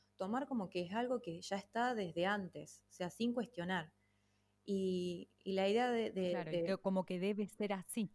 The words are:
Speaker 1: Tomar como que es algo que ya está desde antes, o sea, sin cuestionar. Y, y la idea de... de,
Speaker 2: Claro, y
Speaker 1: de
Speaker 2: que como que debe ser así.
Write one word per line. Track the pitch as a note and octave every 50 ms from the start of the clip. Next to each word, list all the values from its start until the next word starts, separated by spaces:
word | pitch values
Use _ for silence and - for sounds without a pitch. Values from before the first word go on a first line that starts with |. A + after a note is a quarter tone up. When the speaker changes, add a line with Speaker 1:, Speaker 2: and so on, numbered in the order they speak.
| _ _ _
Speaker 1:
Tomar | - F#3+ F#3+ A3+ B3+ C#4+
como | - C4+ A#3 F#3+ -
que | - F3+ F3
es | E3+ G3+
algo | A3+ B3 B3 B3+ A#3+
que | - E3+ E3 F3
ya | - - F#3+
está | G3 G3 - - A3+ A#3+ B3+ B3
desde | G#3+ F#3+ E3 D#3+ E3+ F3
antes, | G3 G#3 G#3 F#3+ E3+ - D3 D3+ - - - _ _
o | -
sea, | - F3+ E3+
sin | - - A3+ A#3+ A#3
cuestionar. | B3 G#3 - - F3 E3+ F3+ F#3 F3 D#3 D#3+ - _ _ _ _ _ _ _ _ _ _ _ _ _ _
Y, | - G3 G3 F#3+ F#3 F#3 F3+ F3+ F3+ F3 F3+ - - _ _ -
y | F#3+ F#3+
la | F#3+ F#3+
idea | G3 G#3 A#3 B3 B3
de... | A#3+ A3+ A3 -
de, | - F#3+ F#3 F3+
Speaker 2:
Claro, | F3 F3 E3+ D#3+
y | E3+ F3
Speaker 1:
de | E3+
Speaker 2:
que | F3+ F#3+
como | - - G3 F#3+ F#3+ F3
que | - F#3 F3
debe | F#3 G3+ G#3 G#3 G#3
ser | F3 - - G#3+ G3+ G3
así. | F#3 - - - A#3 G#3 -